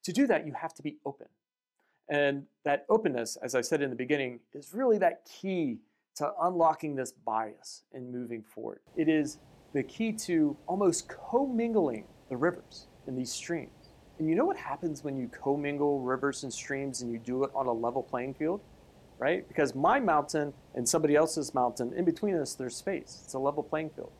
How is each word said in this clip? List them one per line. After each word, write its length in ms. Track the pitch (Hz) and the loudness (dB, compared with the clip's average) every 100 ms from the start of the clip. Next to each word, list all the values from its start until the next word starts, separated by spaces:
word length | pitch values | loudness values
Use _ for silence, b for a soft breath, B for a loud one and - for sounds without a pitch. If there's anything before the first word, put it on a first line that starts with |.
To 80 | - | -2
do 140 | 180 277 | 2 4
that, 200 | 170 156 | 4 2
you 80 | |
have 200 | 139 165 | -8 -8
to 80 | - | -8
be 140 | 151 - | -10 -8
open. 240 | 147 139 - _ _ _ _ _ _ _ - | -10 -10 -18 _ _ _ _ _ _ _ -4
And 380 | 147 143 139 143 _ | 2 2 0 -8 _
that 220 | 147 143 - | -2 -2 2
openness, 480 | 220 214 123 113 - | 2 4 0 -4 -6
as 180 | 123 | -2
I 60 | 127 | 0
said 220 | 120 156 | 2 0
in 80 | 143 | 0
the 60 | 127 | -2
beginning, 440 | 127 147 127 120 _ | 0 0 0 -6 _
is 180 | 143 143 | -16 -10
really 260 | 196 262 214 | 0 4 6
that 280 | 180 - - | 4 2 -16
key 540 | - 190 185 147 107 _ _ _ - | -8 -2 0 0 -2 _ _ _ -4
to 160 | 147 - | -4 0
unlocking 560 | 170 180 165 156 156 135 | 0 4 4 4 -4 -4
this 160 | 123 | -6
bias 720 | - - 110 110 104 - - _ | -6 -4 -2 -2 -8 -18 -20 _
and 180 | 131 123 | -14 -10
moving 320 | 123 120 117 | -8 -8 -10
forward. 380 | 110 - 113 - _ - | -12 -10 -10 -10 _ 0
It 120 | 160 | 4
is 300 | 156 151 - - - - | 4 2 -4 -20 -20 -4
the 100 | 139 | -4
key 300 | 131 - 226 | -4 -2 -4
to 420 | 220 - 165 151 151 - | -2 0 2 2 0 -4
almost 420 | 190 170 165 - | 2 2 2 -6
commingling 960 | - - 247 277 233 233 220 156 113 - - - | -14 -2 0 2 0 2 4 2 0 -10 -20 -10
the 80 | 127 | 0
rivers 520 | 160 175 - - - - - | 0 0 -14 -20 -20 -16 -8
and 100 | 127 | -6
these 160 | 123 | -6
streams. 380 | - - 170 - - - - - - | -8 -6 -6 -6 -18 -20 -20 -20 -4
And 100 | 156 | 0
you 60 | |
know 100 | 170 | 4
what 140 | 330 392 | 2 0
happens 440 | - 135 170 147 | -6 -4 -4 -4
when 140 | 147 135 | -6 -4
you 120 | 120 | -6
commingle 720 | - 139 147 143 143 147 143 | -4 0 0 0 0 2 2
rivers 420 | 127 131 139 135 | 0 0 0 -2
and 100 | 135 | -8
streams 480 | - - 139 139 127 | -8 -6 -4 -4 -6
and 100 | 123 | -6
you 80 | 117 | -6
do 260 | 117 127 | -4 0
it 60 | 135 | 0
on 120 | 135 127 | 0 0
a 60 | |
level 300 | 113 120 131 | 0 0 -2
playing 320 | 127 127 131 | -4 -4 -4
field, 260 | 135 156 202 - - - - - - | -2 -2 -2 -8 -20 -20 -20 -20 -4
right? 300 | 131 180 - | 0 0 -2
Because 260 | - 143 | 0 0
my 240 | 135 160 262 | 2 4 4
mountain 540 | 220 151 135 156 147 - - | 4 2 2 -2 -2 -6 -10
and 120 | 131 120 | -4 2
somebody 300 | 165 156 147 | 2 6 6
else's 380 | 160 160 135 | 4 0 -2
mountain, 400 | 135 123 120 123 | 2 0 0 -4
in 100 | - | 0
between 320 | 175 170 208 175 | 0 2 0 0
us, 180 | 139 | -2
there's 220 | - 127 - | -6 -8 -6
space. 460 | - 180 - - | -6 -6 -8 -18
It's 80 | - | -10
a 60 | 131 | -2
level 240 | 139 151 | 0 0
playing 280 | 151 156 156 | -4 -4 -4
field. 220 | 156 - - | -10 -14 -16